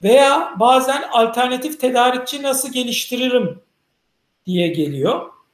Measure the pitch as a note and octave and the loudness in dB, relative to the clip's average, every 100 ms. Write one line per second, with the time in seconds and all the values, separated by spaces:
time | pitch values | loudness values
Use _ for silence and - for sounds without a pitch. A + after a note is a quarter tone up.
0 | G3 C4 C#4 D4 E4+ F#3 A#3 C4 B3+ C#4 | 4 6 6 2 -2 0 4 4 2 -2
1 | - A#3+ A3+ A3+ B3+ B3+ B3+ - B3+ A#3+ | -2 0 2 0 -2 -2 -6 -4 0 2
2 | B3 B3+ B3+ C#4+ C#4 C4 C4+ B3+ A#3+ - | 2 0 -4 -6 -4 -4 -4 -4 -4 -6
3 | - B3 B3+ B3 F#3+ - _ _ _ _ | -6 -4 0 0 -2 -6 _ _ _ _
4 | _ _ _ _ - F3+ E3+ D#3+ D3 C#3 | _ _ _ _ -4 -2 0 -2 -4 -2
5 | D#3+ B3+ - - _ | -2 -2 -8 -18 _